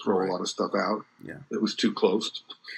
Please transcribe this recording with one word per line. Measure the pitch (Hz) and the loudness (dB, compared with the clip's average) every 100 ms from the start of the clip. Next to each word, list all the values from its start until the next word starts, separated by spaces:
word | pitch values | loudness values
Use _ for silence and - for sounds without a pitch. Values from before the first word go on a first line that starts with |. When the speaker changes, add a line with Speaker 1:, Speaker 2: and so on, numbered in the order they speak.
Speaker 1:
throw | - 92 | 0 2
Speaker 2:
Right. | 95 | 2
Speaker 1:
a | |
lot | 90 | 0
of | 90 | -4
stuff | - 95 | -2 0
out | 98 92 107 - - | 0 0 -2 -6 -16
Speaker 2:
Yeah. | - 76 - | -14 -14 -6
Speaker 1:
that | 107 | 0
was | 107 | 0
too | - 113 | 2 0
close. | 104 104 104 - - - - - | 4 4 4 -2 -8 -16 -18 -14